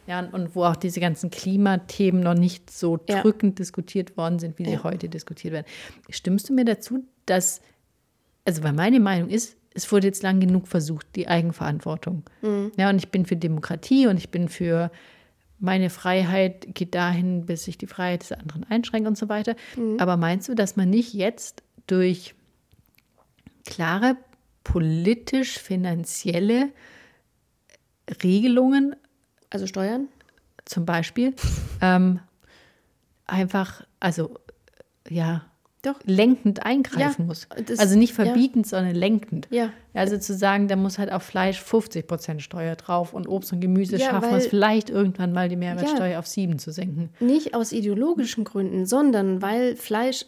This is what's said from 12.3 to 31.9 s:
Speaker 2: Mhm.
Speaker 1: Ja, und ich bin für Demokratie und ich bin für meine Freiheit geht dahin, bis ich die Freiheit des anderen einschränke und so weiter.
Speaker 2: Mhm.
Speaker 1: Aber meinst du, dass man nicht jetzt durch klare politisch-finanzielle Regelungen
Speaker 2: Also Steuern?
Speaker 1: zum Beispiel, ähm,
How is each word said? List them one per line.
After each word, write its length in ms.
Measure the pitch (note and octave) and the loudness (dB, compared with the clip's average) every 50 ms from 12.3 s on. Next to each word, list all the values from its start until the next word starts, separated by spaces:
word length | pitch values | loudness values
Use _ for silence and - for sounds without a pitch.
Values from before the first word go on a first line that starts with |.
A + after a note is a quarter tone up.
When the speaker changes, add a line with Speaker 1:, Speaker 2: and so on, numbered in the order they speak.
| _ - | _ -6
Speaker 2:
Mhm. 300 | - G#3+ G#3 G3+ G3+ G#3+ - | -4 -2 -2 -2 -2 -4 -2
Speaker 1:
Ja, 120 | F#3 F#3+ G3 | 0 2 4
und 80 | G3 | 4
ich 120 | F#3+ E3+ - | 2 2 0
bin 160 | - F#3+ F3 | 0 0 0
für 100 | - F3+ | 0 0
Demokratie 720 | E3 E3+ D#3+ D#3+ D3+ - - D3+ D#3 - - C4 C4+ C4 | -2 -2 -2 -2 -2 -4 -6 -8 -6 0 4 4 6 6
und 100 | A3+ F#3+ | 6 4
ich 120 | E3+ - - | 2 -2 -4
bin 180 | - E3+ F3 E3 | -4 -2 -2 -2
für 420 | - - F3+ E3+ E3 E3 E3+ E3+ - - - - - _ _ _ _ _ _ _ _ - | -2 -2 -2 0 2 2 0 -2 -6 -10 -20 -20 -20 _ _ _ _ _ _ _ _ -4
meine 300 | G3 F3+ F#3+ F#3+ F#3 F3 | -2 0 2 2 2 0
Freiheit 800 | F3+ - - F#3 F#3 F#3+ F#3 E3+ F#3 F#3+ F#3+ F3+ F#3 - - - F#3 | -2 -4 -2 0 2 2 2 2 2 2 2 2 0 -6 -14 -12 -6
geht 180 | - F3+ F3 - | -6 -6 -4 -2
dahin, 520 | F3 F3 F3 F3 E3+ F3+ F3+ F3+ F3 E3+ | -2 0 0 0 0 0 0 0 -2 -4
bis 220 | F3 E3+ D#3+ - | -4 -6 -6 -8
ich 100 | F#3 E3 | -10 -10
die 100 | - - | -10 -12
Freiheit 340 | - - - F3+ F3+ F3 F3 | -12 -8 -6 -4 -2 -4 -4
des 120 | - - - | -6 -8 -12
anderen 320 | - D#3 D3+ D3 D#3+ - - | -12 -12 -12 -10 -10 -6 -2
einschränke 380 | G#3 A#3 A#3 - - A3 G#3+ A3 | -2 -2 -2 -2 -2 -2 0 0
und 80 | G#3 | -2
so 120 | - A3 G#3 | -2 -2 -4
weiter. 260 | G#3+ G#3+ G#3+ A#3 A3+ - - - - | -4 -4 -2 -4 -6 -6 -8 -14 -8
Speaker 2:
Mhm. 200 | B3+ A#3 A3 G#3+ A#3 | -4 -4 -2 0 0
Speaker 1:
Aber 160 | F3+ F3+ F3 | 2 2 2
meinst 300 | F3 E3 E3 F3 F#3+ F#3+ | 2 2 0 0 -2 -4
du, 80 | - B3 | -4 -2
dass 200 | A3+ G3+ F#3 - | 0 0 0 0
man 140 | G3+ F#3+ F3+ | 0 2 2
nicht 220 | G3 A#3 A#3 - - | 4 2 0 0 -2
jetzt 500 | G3+ F#3 A3+ A#3+ - - - - - _ _ _ _ - | -2 -2 -2 -2 -4 -12 -18 -18 -20 _ _ _ _ -4
durch 480 | - F#3+ F#3 F3+ F#3 F3+ F3+ - - - _ _ _ _ _ _ _ _ _ _ _ _ _ _ _ _ _ _ _ _ _ - - _ _ - | 0 2 2 4 2 2 -2 -6 -16 -20 _ _ _ _ _ _ _ _ _ _ _ _ _ _ _ _ _ _ _ _ _ -20 -20 _ _ -18
klare 500 | - - - E3 D#3+ F3 G3+ A#3 B3+ C4 B3+ - _ _ _ _ _ _ _ - - - F3 D#3+ D#3 D#3+ E3 E3+ G3+ A#3 A#3 - - C4+ | -12 -6 -4 -2 -2 0 2 2 2 0 0 -4 _ _ _ _ _ _ _ -4 -2 0 0 2 2 0 2 2 2 0 0 -2 -2 -2
politisch-finanzielle 1400 | C4 B3+ B3+ - - - - F#3+ F#3 F3+ F3+ E3+ E3+ E3 - - - - F3 E3+ E3+ G3 G#3 A#3 B3+ C#4 C#4 - _ - - - - - _ _ _ _ _ _ _ _ _ _ _ _ _ _ _ _ _ _ _ _ - - - - | -2 -2 -2 -6 -10 -8 -4 -4 -2 -2 -2 -2 -4 -6 -8 -8 -8 -4 -2 0 0 2 2 2 2 0 0 -4 _ -20 -20 -20 -20 -20 _ _ _ _ _ _ _ _ _ _ _ _ _ _ _ _ _ _ _ _ -16 -8 -2 0
Regelungen 720 | F3+ F#3 G#3 A#3 B3+ A#3+ B3 B3+ C4 C#4 C#4 C#4 C#4 C#4+ - _ _ _ _ _ _ _ _ _ - | 2 4 4 4 4 4 4 4 6 4 4 2 2 -2 -6 _ _ _ _ _ _ _ _ _ -12
Speaker 2:
Also 180 | - G3 F#3+ | -10 -8 -8
Steuern? 400 | F#3+ F#3+ F#3+ F#3+ G3+ A#3 B3+ C#4 C#4 _ _ _ _ _ _ _ _ _ _ - | -6 -4 -2 -2 -2 -2 -4 -6 -8 _ _ _ _ _ _ _ _ _ _ -14
Speaker 1:
zum 200 | - - F3+ E3 | -8 -4 -4 -2
Beispiel, 480 | F3 E3+ E3 E3 - - A#3+ B3 C4+ C4 - - - - - - - - - | 0 0 -2 -2 -2 -2 0 0 0 0 0 -2 -2 -2 -2 -6 -8 -4 0
ähm, 380 | F#3 F#3 | 2 4